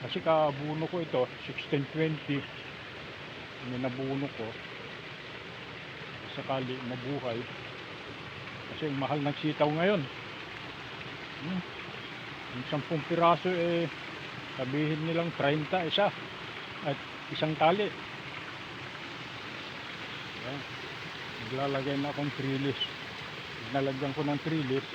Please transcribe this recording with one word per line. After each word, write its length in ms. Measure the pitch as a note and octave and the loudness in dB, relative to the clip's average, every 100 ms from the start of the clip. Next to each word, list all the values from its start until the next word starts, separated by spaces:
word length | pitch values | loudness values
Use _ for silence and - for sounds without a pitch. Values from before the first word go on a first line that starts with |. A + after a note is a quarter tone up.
Kasi 160 | B2 F#3 | -2 0
kabuno 640 | E3 D#3+ D3+ C#3 D3+ D#3 D#3+ | 6 8 8 4 -2 0 0
ko 80 | F3+ | 0
ito, 240 | D#3+ C3 B2+ - - | 2 2 2 0 -8
sixteen 400 | C3+ - D3 C3+ D#3 | -6 2 2 2 2
twenty. 480 | D#3+ D3+ - C#3+ C3+ - - - - - - - - - - - | 2 2 0 0 0 -8 -10 -10 -10 -10 -10 -10 -10 -10 -10 -8
Yung 160 | B2 B2 | -4 0
nabuno 480 | C3 B2 C3+ C#3 C#3 - | 0 0 0 0 0 -2
ko. 80 | A2 A2+ - - - - - - - - - - - - - - - - - - | -6 -6 -10 -10 -10 -10 -10 -10 -10 -10 -10 -10 -10 -10 -10 -10 -10 -10 -8 -6
Sakali 400 | C3 C3+ B2+ B2+ | 0 0 2 -2
mabuhay. 560 | B2 B2+ B2 C#3+ - A2+ B2+ - - - - - - - - - - - - | -2 -4 -2 -2 0 -2 -4 -8 -8 -10 -10 -10 -10 -10 -10 -10 -10 -10 -8
Kasi 220 | - D#3 | -4 -2
ang 80 | C#3 | 2
mahal 240 | C3 D3 | 2 4
ng 140 | C#3+ D3 | 2 2
sitaw 320 | D3+ D3 D3+ | 0 6 6
ngayon. 320 | D#3 F3+ G#3 C3+ - - - - - - - - - - - - - C#3 | 6 6 6 2 -4 -10 -10 -8 -8 -8 -10 -10 -8 -8 -8 -8 -6 -2
Hmm. 140 | F#3 - - - - - - - - - | -2 -2 -8 -8 -8 -8 -8 -8 -8 -8
Yung 120 | B2 B2 | -6 -2
sampung 320 | D3+ B2+ E3 C3+ | -2 2 0 2
piraso, 400 | E3+ E3+ E3+ F#3 | 8 8 8 6
eh, 400 | F3+ E3+ E3+ E3 - - - - - - - | 4 4 4 2 -2 -8 -8 -8 -8 -8 -2
sabihin 480 | B2+ C#3+ D3+ D#3 D#3+ | 0 4 4 4 2
nilang 240 | E3 E3+ - | 2 2 4
treinta 480 | C#3+ D3+ D3 F#3 E3+ | 6 6 4 2 4
isa. 240 | E3+ G3+ - - - - - - - | 6 6 4 -8 -8 -8 -8 -8 -4
At 160 | D3+ C#3+ - - - | 0 0 -2 -10 -6
isang 240 | C#3+ D#3 D3+ | 2 2 8
tali. 320 | D#3 F#3+ G3+ - - - - - - - - - - - - - - - - - - - - - - - - - | 8 8 4 0 -8 -8 -8 -8 -8 -8 -10 -10 -10 -8 -8 -8 -8 -8 -8 -8 -8 -8 -8 -8 -8 -8 -8 -8
Ayan. 180 | A#2 C#3 B2+ - - - - - - - A2+ | -6 -6 -6 -8 -8 -8 -8 -8 -8 -8 -4
Naglalagay 480 | B2+ C#3 C#3 C3+ C#3 | 0 2 2 2 2
na 80 | C#3+ | 2
akong 240 | C#3+ D3 - | 2 0 0
trellis. 400 | C3+ C3+ C#3 C3 - - - - - - - - A2+ | 0 2 2 2 0 -2 -8 -8 -8 -8 -8 -8 0
Nalagyan 400 | C3+ C3+ C3 C#3 | 2 2 2 0
ko 160 | C#3 C#3+ | 2 2
ng 160 | C#3+ | 2
trellis. 400 | D#3+ D#3+ C3+ C3 - | 2 2 4 2 2